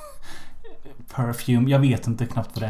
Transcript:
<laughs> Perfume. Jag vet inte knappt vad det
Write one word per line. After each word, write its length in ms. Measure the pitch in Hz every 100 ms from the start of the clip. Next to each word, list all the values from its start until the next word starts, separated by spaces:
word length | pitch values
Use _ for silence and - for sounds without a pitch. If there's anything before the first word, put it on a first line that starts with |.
| 587 - - -
<laughs> 800 | - - - - - - - -
Perfume. 560 | 120 120 - 120 127
Jag 80 | 139
vet 280 | 139 113 -
inte 180 | 113 117
knappt 240 | - 110
vad 80 | -
det 40 | 107